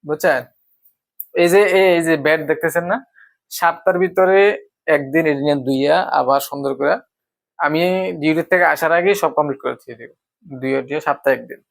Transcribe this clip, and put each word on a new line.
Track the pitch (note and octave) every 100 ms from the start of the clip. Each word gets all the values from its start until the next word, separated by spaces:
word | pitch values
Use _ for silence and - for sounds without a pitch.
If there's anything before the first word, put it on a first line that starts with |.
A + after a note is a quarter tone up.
বুঝছেন? | D3 D#3 F#3 C3+ A#2+ _ _ _ _ _ _ _ - -
এই | F3
যে, | F#3+ G#3 F#3
এই, | F#3+ E3+
এই | E3
যে | D#3+ D3
ব্যাট | D#3 D3
দেখতেছেন | D#3 E3 E3+ F3
না, | A3+ - _ _ _ _
সপ্তাহের | - E3+ E3+ - F3+
ভিতরে | F#3 F#3 F#3 F#3+ G3+ G#3 - _ - D3
একদিন | C3+ D#3 D#3+
এটা | C#3+ D3
নিয়ে | D3 B2+
ধুইয়া | C3+ C#3+ E3 - C#3+
আবার | C3 C#3 C#3
সুন্দর | C#3+ C#3 C3+
করে | C#3 G#3 _ _ _ _ _ -
আমি | D3+ D#3 F3 F#3 F#3 E3+
ডিউটি | D3+ D#3+ E3
থেকে | F#3 E3+
আসার | D3+ D#3+ E3+
আগেই | F3+ G3+
সব | D#3+ C3
কমপ্লিট | D3 C3+
করে | C3+ A#2+
দিয়ে | - A#2
দিব, | A2+ _ _ _ F#3+
ধুইয়া | C3 C3 C3+ C3
টুইয়া | D3 D#3
সপ্তাহে | C#3+ C#3 -
একদিন। | - - _